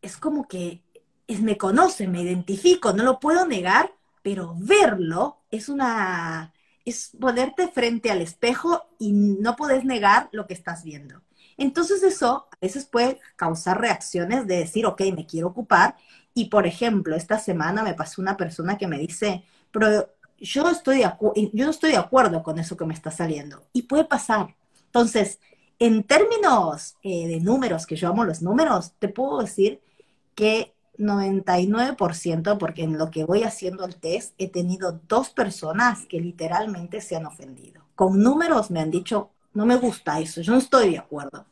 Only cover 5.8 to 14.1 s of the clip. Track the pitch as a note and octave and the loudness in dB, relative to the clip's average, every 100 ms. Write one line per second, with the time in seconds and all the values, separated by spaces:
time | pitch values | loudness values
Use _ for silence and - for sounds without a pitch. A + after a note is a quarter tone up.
5.8 | C4 A3+ F#3+ F3+ E3 D#3+ D#3+ _ _ _ | -2 0 -2 -4 -6 -8 -12 _ _ _
6.8 | - A#3+ - - B3+ A#3+ C4 - F4+ C4+ | -10 -10 -12 -4 -2 0 -2 -2 -2 0
7.8 | A#3 A#3 A3+ F#3+ E3 - A#3 B3 E4+ E4+ | -2 0 -2 -2 -4 -2 -2 0 -2 -2
8.8 | - _ G#3+ G3+ G#3 G3 A3 A#3+ D4+ C4+ | -4 _ 0 2 2 2 -2 -2 0 0
9.8 | C4 B3 G3+ A3 - A3 G#3 F3+ - E3+ | 0 2 4 4 2 -10 -10 -12 -12 -12
10.8 | D#3+ D3 C#3+ - _ _ _ - C#4 C#4 | -14 -18 -20 -20 _ _ _ -4 -2 0
11.8 | E4+ G4 F#4+ F#4 B3 B3 - - F#3 C4+ | 0 4 2 2 0 0 -4 -6 -6 -6
12.8 | - A#3+ A#3+ C4 - - E3+ E3 - F#3+ | -4 0 0 0 -12 -6 -4 -2 -2 0
13.8 | A#3 G#3 - | 0 -2 -4